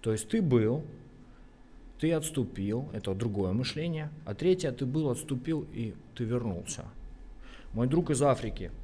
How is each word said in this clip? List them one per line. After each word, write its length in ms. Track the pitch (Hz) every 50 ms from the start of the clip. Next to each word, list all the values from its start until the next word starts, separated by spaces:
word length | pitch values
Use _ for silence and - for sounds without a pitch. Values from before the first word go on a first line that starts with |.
То 120 | - 113 110
есть 160 | 110 - -
ты 120 | - 226
был, 440 | 196 151 123 120 110 107 120 151 156 - - - - - - - - - - - - - - - - - - - - - - -
ты 120 | - 160 165
отступил — 760 | 156 147 - - 143 120 - - - 98 101 107 120 139 147 -
это 220 | 107 98 101 95
другое 380 | 98 117 117 98 101 98 90 92
мышление. 580 | 113 131 135 - 151 160 170 165 156 151 151 151 - -
А 100 | 185 -
третье — 380 | - 160 180 185 185 180 147 120
ты 140 | - 139
был, 240 | 123 131 160 156 139
отступил 560 | 120 - - - 139 123 123 160 160 151 - - -
и 220 | - 117 110 95 - - - -
ты 100 | - 123
вернулся. 600 | 110 123 - 123 113 92 85 - - - - - - - - - - - - - - - - - - - - - - -
Мой 120 | 110 120
друг 240 | 127 143 170 170 170
из 120 | 151 120 143
Африки 480 | 143 131 - - 110 - - 95 82 - -